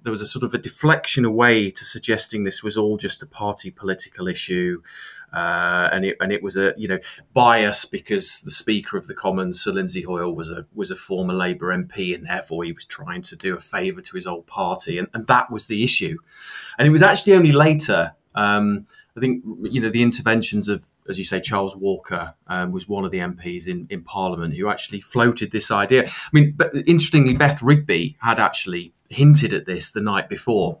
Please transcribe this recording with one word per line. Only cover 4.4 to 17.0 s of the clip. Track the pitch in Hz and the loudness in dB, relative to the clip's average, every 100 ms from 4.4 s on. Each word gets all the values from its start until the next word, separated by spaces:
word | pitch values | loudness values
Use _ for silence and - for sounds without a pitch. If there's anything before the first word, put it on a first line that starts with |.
| - 90 90 85 - - - - - | -4 -2 -2 -4 -12 -20 -20 -20 -12
uh, | 85 87 87 87 90 90 | -6 -4 -2 -2 0 0
and | 95 | 0
it, | 95 - | -4 -4
and | 95 | -4
it | 101 | -4
was | 98 92 | -4 0
a, | 98 - | 0 0
you | 104 | -4
know, | 92 - - _ | -6 -6 -18 _
bias | 127 120 117 104 101 - | 4 6 6 2 0 -6
because | 101 - 98 - - | -8 -4 -2 0 -4
the | - | -2
Speaker | - - 107 - 98 | -2 0 -2 -2 -8
of | - | -8
the | |
Commons, | - 95 92 92 90 | -6 -2 -2 -4 -4
Sir | - | -4
Lindsay | 98 92 95 | -2 -4 -6
Hoyle, | 90 87 87 80 | -6 -4 -4 -6
was | 80 | -10
a, | - - | -12 -14
was | 107 95 | -10 -8
a | 92 | -6
former | - 92 92 | -4 -4 -2
Labour | 92 90 90 90 | -2 -2 -2 -4
M | 90 82 | -4 -4
P, | - 90 85 | -6 -6 -6
and | 80 | -6
therefore | 87 - 82 | -8 -6 -8
he | 85 | -8
was | 82 - | -10 -14
trying | - 80 87 | -14 -10 -10
to | 87 85 | -10 -8
do | 95 87 | -6 -6
a | |
favour | - 101 95 90 | -6 -6 -6 -6
to | - 92 | -10 -10
his | 90 | -8
old | 85 - | -10 -10
party, | - 90 90 - 87 | -6 -4 -4 -6 -6
and, | 98 | -6
and | 113 107 | -8 2
that | 123 - | 2 2
was | 110 - | -6 -4
the | 107 | 0
issue. | 120 - 82 82 - - - - - - | 0 0 -2 -8 -12 -20 -18 -16 -14 2
And | 143 | 4
it | |
was | 156 | 8